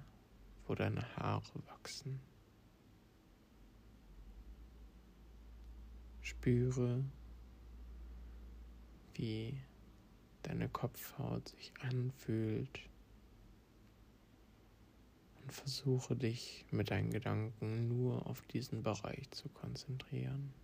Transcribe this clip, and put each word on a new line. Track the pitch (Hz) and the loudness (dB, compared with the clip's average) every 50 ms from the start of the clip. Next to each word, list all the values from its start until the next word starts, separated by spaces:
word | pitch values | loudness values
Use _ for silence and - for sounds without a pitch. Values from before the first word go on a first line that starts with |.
| 135 - - - - - - - - - - - - | -6 -10 -14 -20 -20 -20 -20 -18 -16 -16 -16 -8 -2
wo | - - | 0 2
deine | 98 101 104 110 - 117 - - | 4 4 4 4 2 0 0 -2
Haare | - - 101 107 104 104 - - - - | 0 2 4 4 4 2 -2 -6 -8 -8
wachsen. | - - - - - - - - 135 135 131 - - - - - - - - - - - - - - - - - - - - - - - - - - - - - - - - - - - - - - - - - - - - - - - - - - - - - - - - - - - - - - - - - - - - - - - - - - - - - - - - | -8 -10 -10 -8 -8 -8 -6 -4 -4 -4 -4 -6 -10 -16 -20 -20 -20 -20 -20 -20 -20 -20 -20 -20 -20 -20 -20 -20 -20 -20 -20 -20 -20 -20 -20 -20 -20 -20 -20 -20 -18 -18 -18 -18 -18 -18 -18 -18 -16 -16 -14 -14 -14 -12 -12 -12 -12 -12 -12 -14 -14 -14 -14 -14 -14 -16 -16 -18 -18 -18 -16 -16 -16 -14 -14 -14 -12 -12 -12 -10 -10 -10 -10 -10 -10 -10 -10 -12 -12 -10 -8
Spüre, | - - - - - 127 120 120 123 127 127 131 120 120 120 127 139 135 - - - - - - - - - - - - - - - - - - - - - - - - - - - - - - - - - - - - - - - - - | -6 -6 -4 4 6 8 10 10 8 8 6 6 6 6 6 4 2 0 -2 -6 -12 -12 -12 -14 -14 -16 -16 -16 -16 -14 -12 -12 -12 -10 -10 -10 -10 -10 -10 -10 -10 -10 -10 -12 -12 -12 -12 -12 -12 -14 -14 -14 -16 -16 -18 -18 -16 -10 -4
wie | - 120 110 110 110 110 117 135 135 - - - - - - - - - - - - - - - - - - | -2 0 2 2 2 0 0 -2 -4 -4 -8 -14 -18 -18 -18 -18 -18 -20 -20 -20 -20 -20 -20 -12 -8 -4 -2
deine | - - - - | 0 2 2 2
Kopfhaut | - - - - - - - - - - 123 117 117 117 - - | 2 2 2 0 0 -2 -10 -6 -2 0 2 2 2 2 0 -2
sich | - - - - - - | -8 -12 -12 -12 -6 -2
anfühlt | - 127 127 127 123 131 131 - - - 110 110 110 110 107 107 131 - - - - - - - - - - - - - - - - - - - - - - - - - - - - - - - - - - - - - - - - - - - - - - - - - - - - - - - - | 0 2 4 4 4 2 2 0 2 4 4 6 6 6 4 4 2 0 -4 -8 -10 -12 -14 -18 -18 -20 -20 -20 -20 -20 -18 -18 -18 -18 -18 -20 -20 -20 -20 -20 -20 -20 -20 -20 -20 -20 -20 -20 -20 -20 -20 -20 -20 -20 -20 -20 -20 -20 -20 -20 -20 -20 -20 -20 -20 -20 -20 -20 -20 -20 -16 -12 -8
und | 135 - | -8 -8
versuche | - - 135 131 - - 135 131 127 - - 123 | -4 -2 -2 -2 2 4 4 4 6 4 2 2
dich | 123 123 113 117 120 - - - - - - | 4 4 4 2 2 -2 -8 -10 -10 -4 0
mit | - 110 101 104 | 2 4 4 4
deinen | 101 101 104 107 | 4 4 4 4
Gedanken | - 107 - 107 104 107 110 113 110 - 107 110 110 117 117 117 | 4 2 2 2 2 2 2 0 -2 -2 0 2 2 4 4 4
nur | 120 123 127 123 120 120 - | 6 6 6 6 4 4 2
auf | - 123 - - | 0 -2 -4 -4
diesen | - - 117 123 - - 113 - | -2 -2 0 0 0 0 2 2
Bereich | 110 107 - - - - - 131 - | 2 2 2 2 -2 -2 -4 -6 -8
zu | - - - 143 | -8 -8 -8 -8
konzentrieren. | - - - 117 120 - - - 127 131 - - 131 127 127 127 135 139 139 139 131 - | -8 -6 -6 -4 -4 -4 -4 -4 -4 -4 -4 -2 -2 0 0 0 0 0 -2 -4 -6 -10